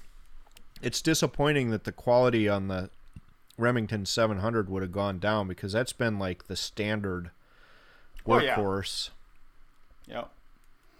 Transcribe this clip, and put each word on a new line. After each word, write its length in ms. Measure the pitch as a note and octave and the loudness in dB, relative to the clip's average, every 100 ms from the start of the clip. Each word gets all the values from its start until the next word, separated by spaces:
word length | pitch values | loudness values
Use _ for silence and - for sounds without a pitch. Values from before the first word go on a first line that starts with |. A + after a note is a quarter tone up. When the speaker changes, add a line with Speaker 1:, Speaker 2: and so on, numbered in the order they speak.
| - - - - - - - - | -14 -18 -16 -16 -16 -20 -20 -8
Speaker 1:
It's 200 | B2 - | -4 -2
disappointing 680 | D#3+ D#3+ C#3 - D3 D3 A#2+ | 2 2 2 2 2 2 2
that 120 | A2 | -2
the 80 | - | -4
quality 560 | - - B2 B2+ A#2 G#2 | -4 4 6 6 4 4
on 180 | G2+ F#2+ | 2 0
the 220 | F#2+ F#2 - - - - - - - | -4 -4 -10 -20 -20 -20 -20 -20 0
Remington 480 | A#2 B2 G#2+ A2 F#2+ | 2 2 0 -2 -2
seven 340 | - A2+ G2+ | 2 2 2
hundred 300 | G#2+ A2+ F#2+ | 0 0 0
would 120 | F#2+ | -2
have 100 | F#2 | -2
gone 280 | F#2+ G2+ F#2 | 0 -2 0
down, 280 | G2+ G#2+ G2 | 0 0 0
because 260 | F2+ G2+ | -4 -2
that's 200 | G#2 B2+ | -2 -2
been, 240 | - A#2+ G#2 | -2 -2 0
like, 300 | F#2+ F2+ - | -4 -6 -8
the 80 | F#2 | -8
standard 760 | - - G#2 G#2+ G2+ F2+ F2 - - - - - - - - - - | -6 -4 -2 -2 -2 -4 -6 -14 -20 -20 -20 -20 -20 -20 -18 -8 2
Speaker 2:
Oh, 140 | A#2 | 4
yeah. 160 | C3 G#2+ | 4 2
Speaker 1:
workhorse. 540 | G2+ G2 F#2+ - - - - - - - - - - - - | 0 0 -2 -6 -8 -12 -20 -20 -20 -20 -20 -20 -20 -20 -12
Speaker 2:
Yeah. 180 | A#2 - - - - - - - - | -10 -10 -16 -20 -20 -20 -20 -20 -20